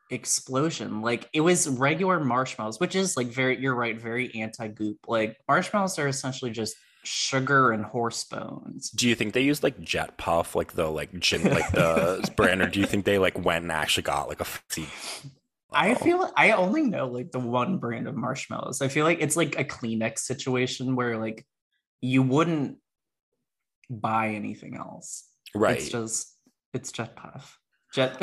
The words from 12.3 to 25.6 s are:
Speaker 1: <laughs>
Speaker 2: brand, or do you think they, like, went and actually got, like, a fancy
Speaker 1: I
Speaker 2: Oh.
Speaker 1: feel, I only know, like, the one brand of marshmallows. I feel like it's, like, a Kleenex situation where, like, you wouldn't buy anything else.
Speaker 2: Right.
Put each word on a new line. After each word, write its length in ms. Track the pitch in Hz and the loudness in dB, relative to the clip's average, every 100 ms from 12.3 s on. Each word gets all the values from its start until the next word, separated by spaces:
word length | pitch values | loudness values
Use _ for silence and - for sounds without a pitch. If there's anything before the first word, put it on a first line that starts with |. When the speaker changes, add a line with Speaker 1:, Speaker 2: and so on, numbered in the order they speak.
Speaker 1:
<laughs> 40 | - | 2
Speaker 2:
brand, 260 | 98 92 | 4 4
or 60 | 90 | 2
do 120 | 95 | 2
you 60 | 98 | 0
think 180 | 104 | 2
they, 140 | 95 101 | 2 4
like, 180 | 92 90 | 4 2
went 260 | 90 85 | 0 0
and 80 | 85 | 0
actually 320 | 80 73 - | -2 0 0
got, 240 | 87 73 65 | 0 -2 -2
like, 120 | 76 | -6
a 40 | |
fancy 440 | - - - - 78 - - - 139 - _ _ _ | -8 -10 -10 -8 -8 -10 -12 -12 -14 -20 _ _ _
Speaker 1:
I 200 | - 170 | 2 2
Speaker 2:
Oh. 20 | 247 | 4
Speaker 1:
feel, 360 | - 349 - - | 4 2 2 6
I 160 | 165 | 6
only 300 | 185 185 302 | 6 4 2
know, 240 | 294 131 131 | 2 0 -2
like, 240 | 123 127 | -4 -6
the 60 | 127 | -4
one 400 | 123 123 123 190 | 0 2 2 0
brand 300 | 131 113 117 | -2 -4 -6
of 60 | |
marshmallows. 680 | 117 117 - - - - - | -6 -6 -6 -8 -8 -6 -2
I 80 | 135 | -2
feel 160 | 151 | 2
like 140 | 151 170 | 2 2
it's, 160 | 151 170 | 0 0
like, 220 | 160 160 | 0 -2
a 60 | |
Kleenex 560 | 151 - 117 113 110 - | -6 -6 -4 -2 -2 -4
situation 760 | - 131 - 127 123 - 127 127 | -6 -6 -2 0 0 -2 -2 0
where, 220 | 123 113 | 0 -2
like, 280 | 110 110 - _ _ _ _ _ | -4 -8 -14 _ _ _ _ _
you 220 | 127 131 | 0 4
wouldn't 560 | 131 135 170 160 127 - _ _ _ _ _ _ _ _ _ _ - | 4 4 4 2 -2 -6 _ _ _ _ _ _ _ _ _ _ -16
buy 400 | 113 110 110 110 | -8 -2 0 0
anything 460 | 107 104 107 101 - | -2 -6 -10 -12 -12
else. 520 | - - - - - _ - | -12 -14 -16 -16 -18 _ -8
Speaker 2:
Right. 240 | 104 | 2